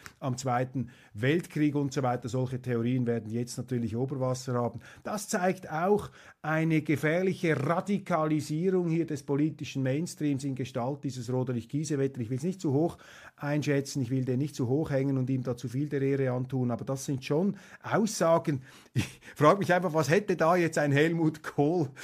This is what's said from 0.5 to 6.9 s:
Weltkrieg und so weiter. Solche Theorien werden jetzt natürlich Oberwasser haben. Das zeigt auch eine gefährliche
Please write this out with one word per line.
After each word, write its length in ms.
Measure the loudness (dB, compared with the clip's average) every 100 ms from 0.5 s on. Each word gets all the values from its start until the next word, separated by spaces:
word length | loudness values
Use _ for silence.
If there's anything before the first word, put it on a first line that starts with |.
| 0 0 -4 -6 -10 -16
Weltkrieg 640 | -2 2 2 0 0 2 2
und 180 | -2
so 100 | 0
weiter. 240 | 0 -2 -2
Solche 340 | -2 -2 -4
Theorien 460 | -2 0 2 0 0
werden 240 | -2 -4
jetzt 260 | -4 -4 -8
natürlich 380 | -4 -2 -2 -2
Oberwasser 580 | -4 -2 -2 -4 -2
haben. 280 | -2 -2 -4 -14 -14
Das 260 | -8 -6 -4
zeigt 420 | -2 0 -2 -6
auch 400 | -2 2 2 0 -14 -20 -10
eine 400 | -2 0 2 2
gefährliche 840 | 2